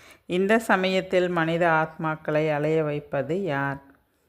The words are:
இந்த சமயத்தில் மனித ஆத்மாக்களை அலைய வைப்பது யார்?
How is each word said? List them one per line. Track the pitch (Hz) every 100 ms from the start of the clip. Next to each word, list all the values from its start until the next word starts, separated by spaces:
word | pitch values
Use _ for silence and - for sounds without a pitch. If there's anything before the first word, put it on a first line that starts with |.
| - - -
இந்த | 175 196 226
சமயத்தில் | 226 190 185 190 185 185 180
மனித | 175 160 165 170
ஆத்மாக்களை | 160 160 - 160 156 - 151 156
அலைய | 147 151 160
வைப்பது | 151 147 - 143 131 185
யார்? | 185 139 139 135 - _ _ _